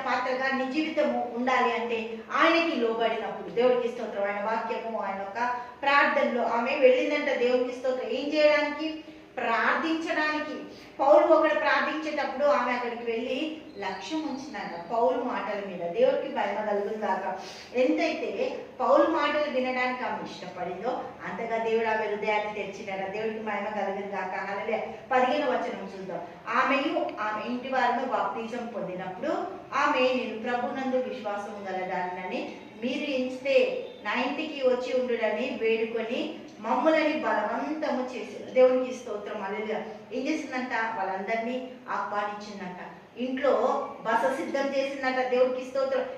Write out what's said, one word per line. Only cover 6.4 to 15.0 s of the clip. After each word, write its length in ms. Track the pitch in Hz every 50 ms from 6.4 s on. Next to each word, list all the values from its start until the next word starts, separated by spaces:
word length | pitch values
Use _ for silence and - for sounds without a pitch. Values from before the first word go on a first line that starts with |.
| 226
ఆమె 300 | 226 233 240 247 269 294
వెళ్ళిందంట. 640 | 302 262 254 254 302 294 285 294 294 294 277 247 233
దేవుడికి 400 | 240 247 254 254 247 254 - -
స్తోత్రం. 320 | - 254 247 247 226 220
ఏం 240 | 226 277 294 294 311
చేయడానికి? 720 | 302 302 302 294 294 302 294 294 302 311 311 311 - - - - - - - -
ప్రార్థించడానికి. 1300 | 262 - - 226 - - - - - 320 320 320 320 - 320 302 302 302 311 302 302 302 - 254 - - - - - - - - -
పౌలు 260 | 277 277 311 - -
ఒకడు 280 | 349 320 311 311 302 294
ప్రార్థించేటప్పుడు 920 | 302 302 277 269 269 262 302 302 311 302 294 294 285 262 262 254 262 294
ఆమె 260 | 285 294 269 247 254
అక్కడికి 380 | 247 247 240 226 220 220 233 233
వెళ్ళి 520 | 226 233 254 262 254 294 311 - - - - - - 202
లక్ష్యం 440 | 196 196 190 - - - 320 311
ఉంచిందంట 680 | 311 269 254 - - 269 214 196 185 185 175 170 170 165
పౌలు 300 | 233 226